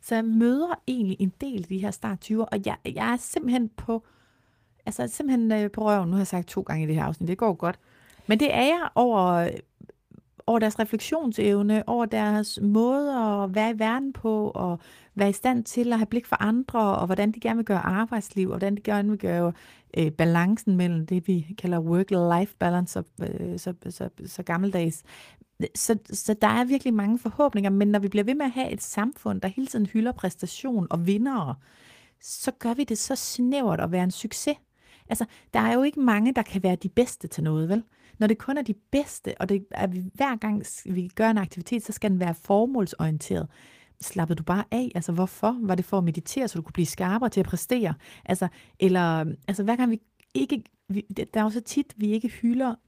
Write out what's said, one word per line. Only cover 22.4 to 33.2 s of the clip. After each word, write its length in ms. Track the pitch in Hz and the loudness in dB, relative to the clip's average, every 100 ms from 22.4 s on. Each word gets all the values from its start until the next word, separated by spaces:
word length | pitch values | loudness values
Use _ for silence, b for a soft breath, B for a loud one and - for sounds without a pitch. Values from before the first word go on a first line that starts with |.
| 202 - | 0 -2
balance, 340 | 180 175 180 | 0 0 0
så, 100 | - 170 - - - | -4 -8 -8 -8 -6
øh, 180 | 175 175 | -6 -6
så, 160 | 185 175 175 | -8 -10 -10
så, 180 | 175 185 _ - | -8 -10 _ -16
så 160 | - | -12
gammeldags. 600 | 175 170 196 190 165 160 - B B B _ _ - | -4 -2 0 0 -2 -4 -12 B B B _ _ -8
Så, 240 | - - 214 - | -4 -2 -2 -2
så 220 | 202 - | -10 -4
der 140 | 214 214 | 2 2
er 160 | 220 | 2
virkelig 300 | 247 277 262 | 2 0 0
mange 240 | 220 202 240 | 0 2 0
forhåbninger, 520 | 233 - 294 202 196 | -2 2 2 2 2
men 180 | 196 208 | 4 4
når 100 | 208 | 4
vi 100 | 196 | 2
bliver 160 | 208 | 0
ved 100 | 208 | 0
med 100 | 277 277 | 0 -2
at 40 | |
have 180 | 240 262 | -2 -4
et 120 | - | -4
samfund, 580 | - - 214 294 - 196 | -6 -4 -4 -4 -4 -2
der 80 | 185 | -4
hele 180 | 196 262 | -4 -4
tiden 200 | 247 196 | -2 0
hylder 260 | 220 226 | 2 0
præstation 720 | 247 185 - 180 - 269 240 175 | 0 -4 -4 -10 -8 -4 -2 0
og 160 | 170 170 | 0 2
vindere, 480 | 202 254 262 151 127 b b b b b b | 2 2 0 -4 -6 b b b b b b
så 320 | - - - 254 | -14 -6 -6 -4
gør 160 | 233 | -4
vi 100 | 233 | -2
det 140 | 285 214 | -2 -2
så 180 | - | -2
snævert 640 | 269 | -4